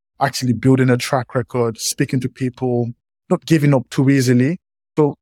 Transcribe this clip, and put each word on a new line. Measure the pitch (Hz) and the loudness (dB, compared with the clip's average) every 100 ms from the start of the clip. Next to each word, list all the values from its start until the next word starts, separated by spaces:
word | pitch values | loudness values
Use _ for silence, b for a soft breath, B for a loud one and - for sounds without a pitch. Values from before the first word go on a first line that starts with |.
| _ - | _ -4
actually | 139 - 123 | -4 -2 -2
building | 104 131 131 127 | 0 2 4 2
a | 123 | 0
track | - 135 117 | 0 -4 -2
record, | 131 113 127 117 113 | -6 -4 -2 -4 -4
speaking | - - 127 135 | -6 -6 -4 -4
to | 127 | -6
people, | - 127 - 127 120 120 - _ _ - | -6 -8 -4 -4 -2 -4 -8 _ _ -4
not | 185 | -4
giving | - 160 143 | 0 2 4
up | 135 - | 2 0
too | - 135 | 0 2
easily. | 139 127 123 131 180 _ _ _ - | 2 2 2 2 -4 _ _ _ -2
So | 147 - | -2 -2